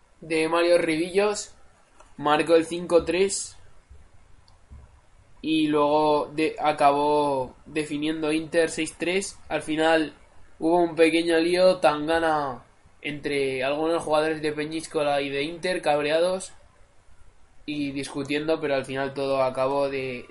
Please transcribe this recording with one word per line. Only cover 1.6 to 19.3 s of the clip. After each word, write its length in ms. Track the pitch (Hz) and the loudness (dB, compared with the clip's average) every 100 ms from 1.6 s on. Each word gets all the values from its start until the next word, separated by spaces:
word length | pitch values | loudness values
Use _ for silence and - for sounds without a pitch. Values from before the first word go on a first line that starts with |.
| - _ _ - - - | -20 _ _ -20 -20 -6
marcó 380 | 143 151 151 | 0 2 4
el 100 | 165 | 4
cinco 400 | 160 170 175 170 | 4 -4 2 2
tres 480 | 165 165 196 - - - - - - - - - - - - - - - - - _ - - - | 2 0 0 -2 -10 -14 -20 -20 -20 -20 -20 -20 -20 -20 -20 -20 -20 -20 -20 -20 _ -20 -20 -10
y 260 | 147 160 151 | -2 0 2
luego 580 | 147 147 151 156 147 139 | 2 4 4 4 2 0
de-, 240 | 147 156 - | -2 -2 0
acabó 920 | 147 151 143 143 147 147 147 135 127 - - | -2 2 4 4 2 2 0 -2 -6 -10 -10
definiendo 680 | 151 151 147 151 160 151 | -6 -4 -4 -4 -2 -2
Inter 360 | 160 160 170 160 | -2 -2 0 0
seis 280 | 165 160 - | 0 -6 -6
tres. 400 | 170 185 196 - - | -4 -2 -4 -10 -8
Al 140 | 156 | -6
final 540 | 151 156 160 160 151 - - - - - | -4 0 4 4 0 -8 -20 -20 -20 -4
hubo 180 | 160 175 | 2 2
un 200 | 170 156 | 2 4
pequeño 400 | 160 165 170 165 | 4 4 2 2
lío, 400 | 165 175 185 180 | 2 4 4 4
Tangana 880 | 156 147 147 165 165 156 143 123 - _ - _ 151 | 2 2 0 0 2 0 -2 -8 -14 _ -20 _ -10
entre 560 | 143 143 143 135 131 | -6 -4 -2 -2 -2
algunos 400 | 131 147 160 165 | -2 -2 0 -2
jugadores 400 | 151 151 156 156 | 0 0 2 0
de 80 | 151 | -4
Peñíscola 680 | 147 151 160 151 160 147 143 | -4 -6 -8 -6 -2 0 0
y 100 | 143 | -2
de 120 | 139 | -2
Inter, 380 | 147 170 180 180 | -4 -4 -4 -2
cabreados 720 | 160 147 147 160 175 185 - - - _ - _ - - - - - - | 0 0 2 2 0 -2 -8 -18 -20 _ -20 _ -20 -20 -20 -20 -20 -20
y 280 | - 147 139 | -12 -8 -6
discutiendo, 680 | 139 135 147 135 147 151 160 | -6 -8 -8 -4 -2 0 -2
pero 140 | 151 | 0
al 100 | 135 | -2
final 300 | 131 135 139 | -2 -4 -4
todo 280 | 135 139 | -4 -2